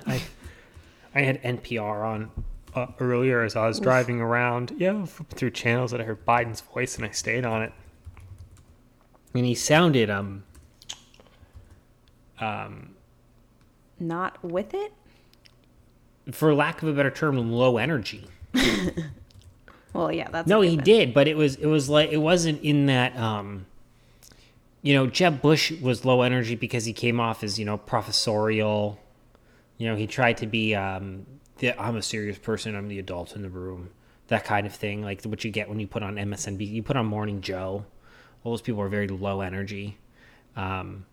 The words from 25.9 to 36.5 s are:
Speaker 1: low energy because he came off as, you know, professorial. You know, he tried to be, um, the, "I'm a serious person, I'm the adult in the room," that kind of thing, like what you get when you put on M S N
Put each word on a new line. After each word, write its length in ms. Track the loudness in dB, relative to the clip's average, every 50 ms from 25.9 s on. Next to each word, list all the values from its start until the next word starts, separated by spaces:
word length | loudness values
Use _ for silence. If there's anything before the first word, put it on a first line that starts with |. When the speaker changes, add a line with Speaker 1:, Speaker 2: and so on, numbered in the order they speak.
| 0 2 4
Speaker 1:
low 180 | 4 6 6
energy 340 | 6 4 4 2 0 0 -2
because 280 | -4 -4 -4 -4 -2 -2
he 80 | -4
came 300 | -4 0 0 0 2 2
off 240 | 0 0 -2 -4 -4
as, 120 | -6 -4 -4
you 60 | -2
know, 140 | -2 -4 -4
professorial. 1200 | -4 -2 -2 -2 -2 -2 -2 -2 0 0 0 2 2 2 2 2 2 2 0 0 0 -2 -4 -8 -16 _ _ _ _ _ _ _ _ _ _ _ _ _ _ _
You 100 | -4 -4
know, 80 | -2
he 100 | -2 -4
tried 300 | -4 0 2 2 2 2 0
to 80 | -2 -4
be, 280 | -2 -2 0 0 0
um, 500 | 0 -2 -4 -6 -6 -8 -10 -10 -12 -14 -18 -20 -20 _ _ _ -4
the, 220 | -2 -2 -2 -2
"I'm 140 | -4 -4 -4
a 60 | -4
serious 360 | -4 -6 -6 -6 -6 -6 -8 -8
person, 380 | -4 -4 -4 -4 -4 -8 -8
I'm 140 | -8 -8 -8
the 100 | -8 -10
adult 380 | -8 -8 -8 -10 -10 -10 -12 -12
in 40 |
the 80 | -12 -10
room," 420 | -10 -10 -10 -10 -10 -12 -14 -16 -18 _ _ _ _ _ _ _
that 160 | -2 -2 0
kind 240 | 0 0 0 0 -2
of 80 | -6
thing, 260 | -6 -6 -6 -6 -6
like 220 | -6 -6 -8 -8 -6
what 220 | -8 -8 -6 -6
you 60 | -6
get 180 | -4 -4 -6 -6
when 100 | -6 -8
you 80 | -8 -6
put 160 | -6 -6 -6
on 140 | -6 -6 -6
M 160 | -6 -6 -6
S 120 | -6 -8
N 120 | -8